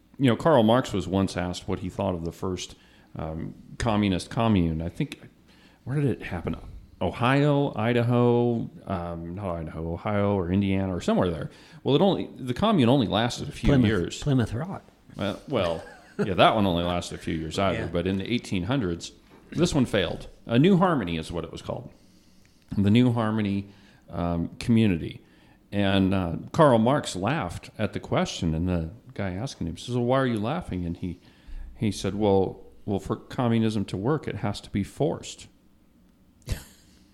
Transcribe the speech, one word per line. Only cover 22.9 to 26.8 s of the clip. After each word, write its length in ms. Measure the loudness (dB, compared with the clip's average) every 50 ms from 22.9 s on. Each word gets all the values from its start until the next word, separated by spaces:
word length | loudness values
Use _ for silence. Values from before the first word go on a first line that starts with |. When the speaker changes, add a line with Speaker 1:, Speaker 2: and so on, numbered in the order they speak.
Speaker 1:
New 200 | 6 6 6 4
Harmony, 580 | 2 0 0 0 0 0 0 0 -2 -2 -4 -8 -12 -20 -20 -20 -20 _ _ -12
um, 400 | -6 -4 -2 -2 -2 -2 -4 -4 -6 -6
community. 640 | 0 2 4 4 4 4 2 0 -2 -6 -10 -12 -18 _ _ _ _ -20 _ _ _ _
And, 420 | -4 -2 0 2 4 4 4 4 2
uh, 200 | 2 0 -2 -4 -6 -8 -2
Karl 260 | 2 4 6 6 6
Marx 380 | 6